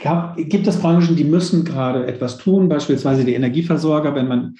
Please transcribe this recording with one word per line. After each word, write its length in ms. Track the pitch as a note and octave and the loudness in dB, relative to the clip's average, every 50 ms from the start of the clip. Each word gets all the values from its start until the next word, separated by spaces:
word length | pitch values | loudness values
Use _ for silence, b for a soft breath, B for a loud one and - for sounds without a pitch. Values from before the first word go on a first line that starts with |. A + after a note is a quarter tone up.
| - | -4
gab, 320 | C#3+ E3 E3+ E3+ - - | -2 -2 -2 -2 -4 -6
gibt 300 | - D#3+ D3+ - G3+ - | -8 -4 -2 0 0 2
es 120 | A3+ F3+ - | 2 0 0
Branchen, 360 | - E3 E3+ F3 E3+ E3 E3 | 2 2 4 4 4 4 2
die 100 | D3+ C#3+ | 2 2
müssen 380 | D3 D#3+ F3 F3 - - E3 - | 2 2 2 2 2 0 0 0
gerade 440 | - C3+ C3+ C3 B2+ B2+ B2+ B2 | 0 -4 -4 -2 -2 -2 -2 -4
etwas 320 | B2 A#2+ - C3 B2 - - | -4 -6 -6 -6 -8 -8 -4
tun, 320 | - F#3+ F#3 G3 F#3 F3 | 0 2 2 4 4 2
beispielsweise 520 | D3+ D3 C#3 - C#3 C3 - C#3 C3+ C3+ C3 | 2 0 0 0 -2 0 0 0 0 2 2
die 120 | B2 A#2+ | 0 0
Energieversorger. 800 | A#2+ C3 B2 B2 D#3 E3+ E3+ E3 C#3+ D#3+ D#3 D3+ D3+ D3+ D3 C#3 | 0 0 0 0 -2 -2 0 -2 0 0 0 0 0 0 -2 -2
Wenn 140 | C#3 B2+ C3 | -2 -2 -2
man 260 | B2+ B2 A#2+ A#2+ B B | -2 -2 -4 -4 B B